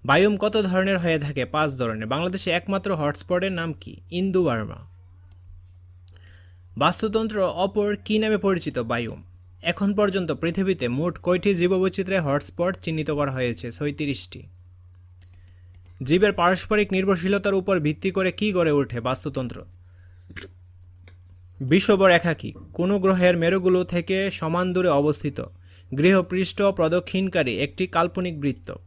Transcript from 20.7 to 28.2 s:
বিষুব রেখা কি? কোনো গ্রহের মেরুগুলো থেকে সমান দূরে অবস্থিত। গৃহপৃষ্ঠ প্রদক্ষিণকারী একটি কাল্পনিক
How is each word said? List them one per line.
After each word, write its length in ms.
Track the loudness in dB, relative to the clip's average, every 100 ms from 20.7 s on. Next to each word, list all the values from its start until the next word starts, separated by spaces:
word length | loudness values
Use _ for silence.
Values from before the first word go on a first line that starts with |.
| -20 -20 -20 -20 -20 -20 -20 -20 -10
বিষুব 400 | 2 2 4 6
রেখা 300 | 6 6 4
কি? 160 | -2 -6 -14 -14
কোনো 220 | -4 0 2
গ্রহের 360 | 2 4 4 4
মেরুগুলো 440 | 2 2 2 2
থেকে 320 | 2 -4 -2 -2 -2
সমান 360 | -4 -2 -2 0
দূরে 160 | 0 2
অবস্থিত। 520 | 4 2 0 -4 -6 -12 -14 -20 -20 -10 2
গৃহপৃষ্ঠ 600 | 4 4 2 -2 0 2
প্রদক্ষিণকারী 880 | 2 4 2 2 0 -4 0 0 0 0
একটি 260 | -4 -2 -2
কাল্পনিক 540 | 0 0 -2